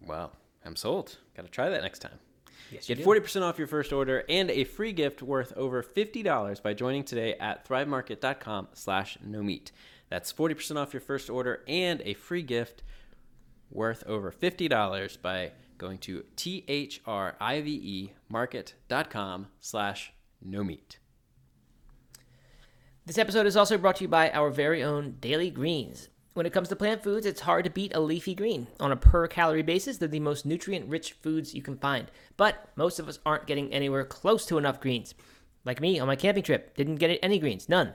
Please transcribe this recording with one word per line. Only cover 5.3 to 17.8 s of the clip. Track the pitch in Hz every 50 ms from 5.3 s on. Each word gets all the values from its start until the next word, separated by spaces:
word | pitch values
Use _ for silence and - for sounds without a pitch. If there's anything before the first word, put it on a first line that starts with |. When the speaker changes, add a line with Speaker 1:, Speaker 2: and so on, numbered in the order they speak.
| 139 131 123 - -
Speaker 1:
over | - 135 131 127 123
fifty | 117 - - 196 214 208 - 226
dollars | 202 180 143 117 104 101 101 -
by | - 104 107
joining | - 120 127 135 143 139
today | - 123 117 113 113 -
at | - - 107 - - -
thrivemarket | - 131 131 143 147 139 127 123 - 110 -
dot | - 131 139 -
com | - 110 107 98 92 - -
slash | - - 98 95 95 101 - - - -
no | 107 107 104
meat. | 104 101 85 - - - - - - - - - _ _
That's | 90 90 - -
forty | - - 156 165 151
percent | - - - 151
off | 147 139 143
your | - 127
first | - - 139 135 - -
order | 117 127 123 123 113 - -
and | - 156 180 185 175 170 -
a | - 104 98
free | - - - 175 180
gift | 160 123 120 117 117 - - - - - - - - - - - - - - - - - - - - -
worth | - 104 110 113 113 - -
over | - 110 104 98 87
fifty | - - 170 180 175 - 175 151
dollars | 131 110 104 95 98 98 98 98 -
by | - - 90 92 92 90 76 - - - - - -
going | 87 92 95 95
to | - - 92 82 - - _
T | - - 175 190 185 - -
H | 143 143 143 - - - -
R | 117 107 98 95 85 - -
I | 101 117 139 151
V | 151 147
E | 151 -